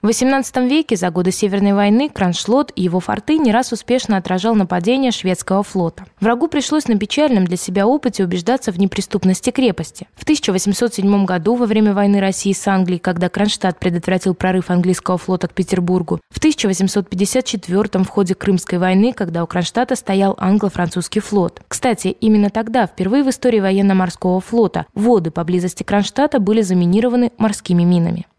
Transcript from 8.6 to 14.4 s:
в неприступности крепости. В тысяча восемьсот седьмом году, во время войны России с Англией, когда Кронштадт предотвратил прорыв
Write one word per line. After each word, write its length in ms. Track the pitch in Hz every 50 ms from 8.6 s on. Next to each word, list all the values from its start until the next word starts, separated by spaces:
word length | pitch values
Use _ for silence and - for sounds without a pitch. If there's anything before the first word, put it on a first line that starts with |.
| - -
в 80 | 180 175
неприступности 720 | 202 185 - - 196 - - 202 - 185 185 - - 254
крепости. 580 | 240 - 262 233 185 - 156 - - - - _ _
В 80 | - -
тысяча 260 | - 311 294 - -
восемьсот 440 | 185 185 - 208 196 - 240 233 -
седьмом 300 | - 190 196 202 202 196
году, 300 | 185 185 180 160 202 233
во 120 | 240 247
время 280 | 208 214 220 214 208 202
войны 240 | 196 202 202 202 202
России 340 | 190 190 190 - - 196
с 140 | 196 - -
Англией, 320 | 202 196 190 185 175 180 170
когда 300 | _ 185 180 170 180 175
Кронштадт 500 | - 185 202 214 - - - 185 180 -
предотвратил 560 | - 180 170 175 - - 190 185 - 190 180
прорыв 360 | -